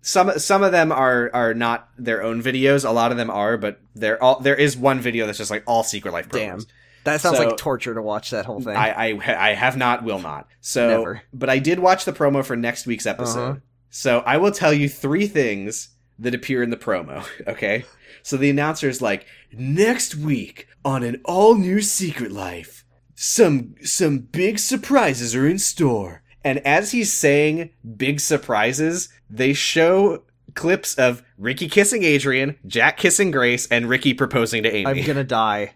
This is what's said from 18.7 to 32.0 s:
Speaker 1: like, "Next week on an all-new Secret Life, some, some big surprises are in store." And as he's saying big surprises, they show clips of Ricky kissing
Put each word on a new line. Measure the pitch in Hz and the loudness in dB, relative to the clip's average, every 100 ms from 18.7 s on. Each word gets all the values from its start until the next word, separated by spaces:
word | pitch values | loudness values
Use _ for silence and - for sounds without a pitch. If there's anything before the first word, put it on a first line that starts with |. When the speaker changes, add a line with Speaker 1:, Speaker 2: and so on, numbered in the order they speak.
| 160 139 127 | -2 -4 -2
Speaker 1:
like, | 120 98 - - _ | -4 -4 -8 -20 _
"Next | 113 131 160 220 247 - 151 | -10 -4 2 2 2 -4 -4
week | 151 127 95 - - _ 139 | -2 -2 -4 -16 -20 _ -4
on | 135 | -2
an | 120 123 - | -4 -6 -2
all-new | 180 214 226 180 202 | 4 6 4 0 0
Secret | 208 - 180 139 117 | -2 -4 -4 -6 -8
Life, | 98 92 87 - - _ _ _ - | -8 -10 -10 -16 -20 _ _ _ -10
some, | - - 190 139 113 - | -4 4 4 4 -4 -12
some | - - 165 139 | -6 0 0 0
big | 113 160 190 208 | -4 -2 -2 -2
surprises | - 240 - 277 196 123 120 120 | -4 -4 2 2 2 0 -4 2
are | 139 | 2
in | 190 | 2
store." | - - 147 113 92 82 _ _ 139 | -4 0 0 0 -4 -14 _ _ -4
And | 135 | -2
as | 139 156 202 | 2 2 2
he's | 247 208 | -2 -2
saying | - 147 143 151 160 160 _ 117 104 | 2 2 4 2 0 -6 _ -18 -4
big | 131 143 | -4 -2
surprises, | - 143 - 107 110 131 160 175 - _ _ | -2 -2 0 0 2 0 -2 -2 -8 _ _
they | 110 131 | -2 0
show | 143 - 156 165 190 202 165 _ _ - - | 0 0 2 4 4 2 0 _ _ -18 -6
clips | 165 196 - - | 0 0 -2 0
of | 127 123 _ _ | 0 0 _ _
Ricky | 107 135 165 | -6 -4 0
kissing | 208 202 240 | 2 2 2